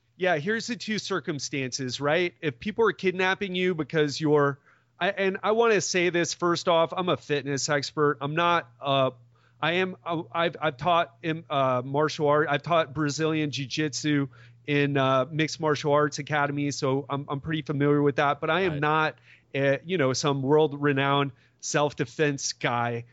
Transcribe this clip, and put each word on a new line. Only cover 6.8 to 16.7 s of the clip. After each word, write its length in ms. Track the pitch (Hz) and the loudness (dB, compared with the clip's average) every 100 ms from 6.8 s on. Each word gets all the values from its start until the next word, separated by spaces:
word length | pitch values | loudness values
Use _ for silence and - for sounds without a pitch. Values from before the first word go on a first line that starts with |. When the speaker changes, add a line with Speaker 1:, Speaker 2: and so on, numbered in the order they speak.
| 165 175 | 2 0
Speaker 1:
I'm 140 | 180 | -2
a 80 | 151 | -2
fitness 500 | - 143 135 139 - | -2 -4 -2 -4 -2
expert. 500 | 147 - - 147 139 | -2 -2 0 0 0
I'm 140 | 139 156 | -2 0
not, 340 | 175 170 - _ | 2 2 0 _
uh, 300 | 139 139 131 127 - _ _ _ | 0 2 2 -2 -14 _ _ _
I 140 | 151 | -2
am, 240 | 175 185 180 165 | 0 -2 -6 -6
uh, 160 | 165 127 | -6 -4
I've, 240 | 170 170 160 | -2 -2 -2
I've 160 | 156 123 | -4 -2
taught 380 | 156 170 170 - | 2 2 0 -4
in, 200 | 170 160 160 | -6 -6 -4
uh, 320 | 143 131 123 | 0 0 0
martial 440 | 131 139 156 - 147 | -2 0 0 0 2
art. 200 | 147 156 | 2 2
I've 120 | 143 | -2
taught 300 | 151 170 147 | 0 0 0
Brazilian 560 | 143 147 139 156 156 151 | -2 -4 -2 -2 -2 -2
Jiu-Jitsu 800 | 127 131 - 156 123 151 147 135 - - - - | -4 -6 -4 -4 -2 0 0 0 -6 -20 -14 -2
in, 280 | 143 143 139 | 0 2 2
uh, 300 | 131 131 127 | 2 2 0
Mixed 280 | 156 156 - | -2 -4 -2
Martial 320 | 156 147 151 | -2 0 2
Arts 280 | 143 147 - | 2 2 -2
Academy, 500 | 139 156 143 143 | -4 -2 0 -2
so 380 | 143 | -4